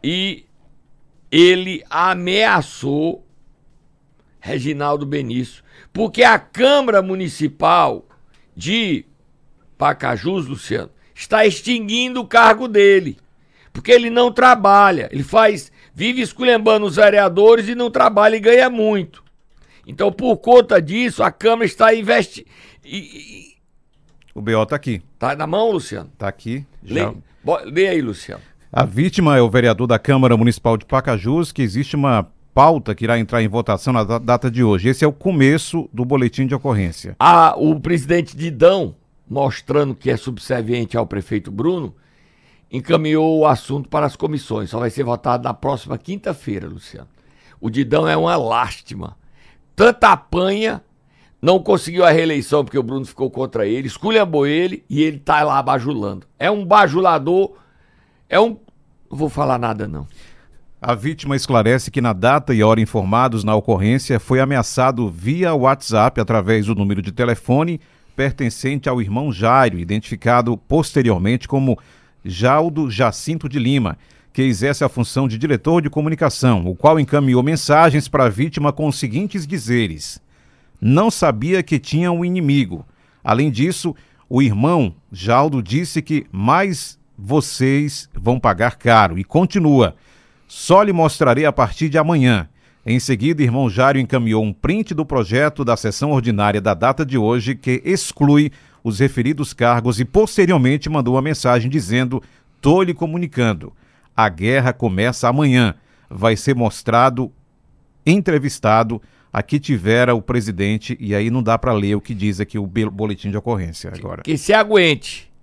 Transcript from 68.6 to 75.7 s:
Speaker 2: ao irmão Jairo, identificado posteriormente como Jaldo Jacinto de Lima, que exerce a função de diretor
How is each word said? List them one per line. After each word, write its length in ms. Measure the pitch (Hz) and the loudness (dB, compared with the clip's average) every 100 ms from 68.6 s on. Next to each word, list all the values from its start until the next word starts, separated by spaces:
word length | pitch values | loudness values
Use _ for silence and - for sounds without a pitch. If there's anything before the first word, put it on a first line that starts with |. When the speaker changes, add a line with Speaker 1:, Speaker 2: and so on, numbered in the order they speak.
| 135 139 135 | -6 -6 -4
Speaker 2:
ao 120 | 123 | -4
irmão 300 | 98 110 147 | -4 -4 -6
Jairo, 480 | 92 110 131 123 90 | -2 2 2 2 -2
identificado 800 | 87 104 - 107 117 120 117 113 | -4 -6 -6 -6 0 0 0 -4
posteriormente 920 | _ 151 151 147 120 92 95 123 - | _ -2 0 0 0 0 0 -4 -4
como 320 | 139 135 113 _ _ _ _ - | -2 -2 -2 _ _ _ _ -14
Jaldo 640 | 90 120 147 170 156 143 | -2 2 2 0 -4 -6
Jacinto 560 | 101 117 - - 160 143 | 0 -2 -2 -8 -8 -6
de 100 | 139 | -4
Lima, 400 | 120 139 101 76 _ _ _ | 0 0 -2 -6 _ _ _
que 80 | - | -2
exerce 400 | 131 98 131 139 | 0 0 -2 0
a 60 | 143 | -2
função 380 | - 117 135 135 | -2 -4 -2 -2
de 100 | 110 | -2
diretor 440 | 151 127 151 | -2 -2 2